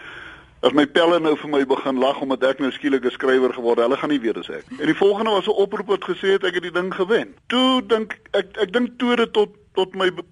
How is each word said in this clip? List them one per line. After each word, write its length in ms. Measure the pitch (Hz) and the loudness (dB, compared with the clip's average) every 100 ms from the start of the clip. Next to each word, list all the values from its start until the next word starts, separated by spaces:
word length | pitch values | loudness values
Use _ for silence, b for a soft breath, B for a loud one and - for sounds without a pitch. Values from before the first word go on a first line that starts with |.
| B B B B B - | B B B B B -2
as 100 | 127 | 2
my 120 | 135 196 | 4 2
pelle 340 | 180 165 175 | 4 4 4
nou 160 | 160 147 | 2 0
vir 120 | 151 | 0
my 160 | 143 131 | 0 2
begin 320 | 131 143 131 | 0 0 0
lag 200 | 131 139 | 0 0
omdat 220 | 139 127 | -4 0
ek 160 | 131 135 | 0 0
nou 120 | 135 | -4
skielik 320 | - 143 135 123 | -4 0 0 0
'n 40 | |
skrywer 420 | - 135 131 127 | -2 2 4 2
geword, 260 | 123 117 117 | 0 0 2
hulle 180 | 117 135 | 2 0
gaan 120 | 151 | 0
nie 100 | 147 | 0
weet 160 | 113 95 | 0 -4
dis 140 | - | -6
ek. 140 | 73 - 127 | -12 -14 -4
En 60 | 151 | -2
die 80 | 156 | 2
volgende 360 | 202 202 220 | 2 2 0
was 160 | 202 196 | 0 0
'n 100 | 196 | 0
oproep 300 | 196 214 202 | 0 -2 -4
wat 160 | 190 | -4
gesê 280 | - 180 196 196 | -2 -6 -2 0
het 60 | |
ek 100 | 185 | 0
het 100 | 175 | -4
die 80 | 175 | -4
ding 220 | 170 185 | -4 -4
gewen. 400 | 165 185 214 107 - _ | -4 0 0 -2 -12 _
Toe 340 | 240 254 262 196 | 0 2 2 0
dink 320 | 220 214 - - | -2 -2 -10 -6
ek, 240 | 202 190 - | -4 -4 -6
ek 140 | 196 | -2
dink 240 | 226 240 - | -2 -2 -2
toe 160 | 240 240 | -2 0
dit 180 | 226 | 0
tot, 160 | 220 202 - _ | 0 -2 -4 _
tot 220 | - 190 190 | -4 -4 0
my 160 | 185 | -2
be-, 120 | 165 - | -2 -10